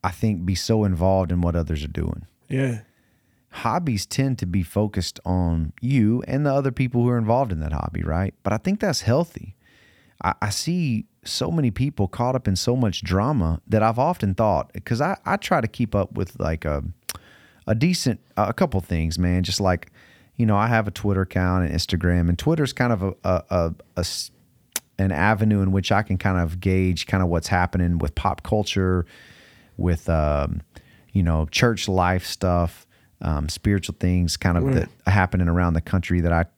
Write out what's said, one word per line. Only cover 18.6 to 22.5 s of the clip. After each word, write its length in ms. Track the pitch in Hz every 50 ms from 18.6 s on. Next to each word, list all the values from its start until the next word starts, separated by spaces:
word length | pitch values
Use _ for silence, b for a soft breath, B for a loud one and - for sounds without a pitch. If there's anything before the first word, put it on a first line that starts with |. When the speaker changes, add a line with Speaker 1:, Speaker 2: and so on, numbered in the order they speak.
| 196 156 123 95
Speaker 1:
things, 380 | 87 - 92 80 80 82 80 85
man. 240 | 90 87 90 92 90
Just 160 | 87 92 -
like, 300 | 101 95 90 85 - - b b b b b b b b b
you 80 | - 120
know, 120 | 110 104
I 100 | 101 107
have 200 | 117 120 113 104 104
a 20 |
Twitter 320 | 98 - - 104 98 95
account 420 | 95 - - 95 92 90 90 92 90
and 100 | 78 71
Instagram, 540 | 85 - - - 85 85 87 87 87 85 85
and 100 | 87 -
Twitter's 340 | - 147